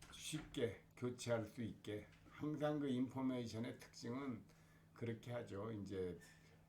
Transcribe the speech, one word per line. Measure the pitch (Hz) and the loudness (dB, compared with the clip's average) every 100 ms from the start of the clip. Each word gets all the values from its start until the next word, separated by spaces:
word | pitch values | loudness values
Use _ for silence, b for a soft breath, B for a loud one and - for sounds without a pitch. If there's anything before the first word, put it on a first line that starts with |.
| - | -12
쉽게 | - - 156 - - 117 98 - - | -10 -4 -4 -2 2 2 2 -8 -4
교체할 | 123 123 - 117 107 | -2 -2 4 4 4
수 | - | -2
있게 | 113 - - 104 104 - - | -4 -2 -4 -4 -4 -14 -18
항상 | - 147 151 151 151 | -2 0 4 4 4
그 | 143 | 4
인포메이션의 | 123 127 131 131 127 117 110 120 - | 4 4 4 2 2 0 0 -2 -4
특징은 | - - 117 123 139 107 - B B B B | -10 -8 -4 -2 -2 -4 -6 B B B B
그렇게 | - 117 113 - | -4 -2 -2 -2
하죠. | 120 110 92 110 | -2 -2 -2 0
이제 | 110 95 95 92 85 B B B B | 0 0 0 0 0 B B B B